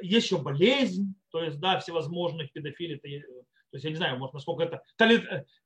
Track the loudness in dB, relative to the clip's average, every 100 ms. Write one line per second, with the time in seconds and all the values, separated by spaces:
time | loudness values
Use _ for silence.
0 | 2 4 4 0 0 4 6 6 2 0
1 | -4 -6 _ -4 -4 -2 0 0 0 -4
2 | -4 -4 -4 -4 -10 -10 -10 -8 -8 -10
3 | -10 -14 -14 -20 -20 _ _ -8 -6 -2
4 | -2 -2 -8 -10 -6 -2 -2 -4 -6 2
5 | 6 6 2 -8 -10 _